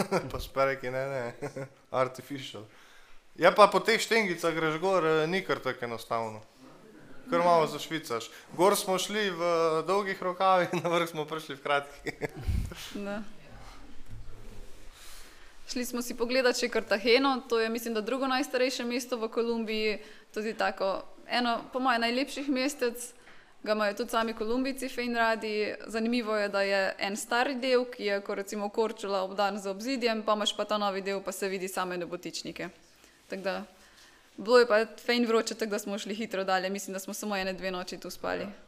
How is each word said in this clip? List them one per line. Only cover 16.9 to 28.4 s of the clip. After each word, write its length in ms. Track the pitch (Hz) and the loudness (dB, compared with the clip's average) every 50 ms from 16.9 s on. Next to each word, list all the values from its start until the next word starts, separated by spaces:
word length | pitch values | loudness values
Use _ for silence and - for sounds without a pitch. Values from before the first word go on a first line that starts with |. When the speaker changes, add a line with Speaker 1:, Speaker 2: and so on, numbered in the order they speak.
| 294 220 202 247 226 269 269 277 262 240 | 0 2 4 6 6 6 6 4 2 0
Speaker 2:
to 160 | - - 240 226 | -2 0 0 2
je, 80 | 220 226 | 2 0
mislim, 260 | 226 233 233 233 226 | -2 -4 -4 -2 -2
da 60 | 214 | -2
drugo 260 | 208 226 262 262 269 | -2 -2 -2 0 0
najstarejše 580 | 262 262 254 277 269 - 247 254 269 262 - 240 | 0 0 0 0 0 2 2 2 2 0 -2 -4
mesto 320 | 240 240 269 247 247 254 | -2 -2 -2 -2 -4 -4
v 120 | 226 220 226 | -4 -2 -2
Kolumbiji, 680 | - 240 233 233 233 226 226 208 220 214 214 214 202 202 - - - - - - | -2 -2 0 0 0 -2 -2 -2 -2 0 0 0 0 -2 -6 -14 -18 -20 -18 -10
tudi 260 | - 214 214 226 208 | -8 -6 -4 -4 -2
tako 400 | - 196 190 196 - 190 196 185 - - - - - - | 0 0 0 0 0 0 0 0 -2 -6 -10 -18 -16 -8
eno, 340 | - - 240 247 240 233 - - | -2 0 0 2 2 0 -2 -4
po 120 | - - 254 | -4 -4 0
moje, 200 | 262 262 233 233 | 2 2 2 4
najlepših 500 | 233 233 240 254 285 269 - 262 285 277 | 2 2 2 0 -2 -2 -4 -6 -2 0
mestec, 540 | 262 254 262 285 285 - 247 240 226 - - - - - - - - - - - - - | 0 2 2 0 0 0 -2 -2 -2 -4 -12 -14 -16 -20 -20 -20 -20 -20 -20 -20 -18 -8
ga 160 | - 208 214 | -2 0 0
imajo 200 | 214 214 202 202 | 2 2 0 0
tudi 160 | 208 240 214 | -2 -4 0
sami 220 | - 226 226 226 | 0 0 0 0
Kolumbijci 560 | 220 - 214 208 233 254 262 277 262 262 254 262 | -2 -4 -2 0 0 0 0 -2 -4 -4 -6 -6
fejn 240 | - 247 240 240 240 | -4 -4 -4 -2 0
radi. 380 | 233 226 226 226 214 208 214 214 214 208 208 - - - | 2 2 2 2 0 -2 -2 -2 0 0 -2 -4 -6 -8
Zanimivo 480 | - 208 226 226 233 240 247 226 214 214 | -6 -4 -2 0 0 0 0 0 0 0
je, 140 | 214 202 202 | 0 0 0
da 140 | 196 196 | 0 2
je 180 | 196 196 196 196 190 - - | 2 2 2 2 2 0 -2
en 200 | - - 196 202 | -2 -4 -4 -4
stari 380 | 214 - - 240 240 254 277 277 | -4 -2 0 2 2 2 2 0
del, 280 | 247 247 262 247 240 247 | 0 2 4 4 4 2
ki 180 | 247 - - 202 | 0 -6 -4 -2
je, 160 | 202 202 196 | 0 0 0
ko 140 | 202 - 202 | -2 -4 -6
recimo 360 | 190 | -6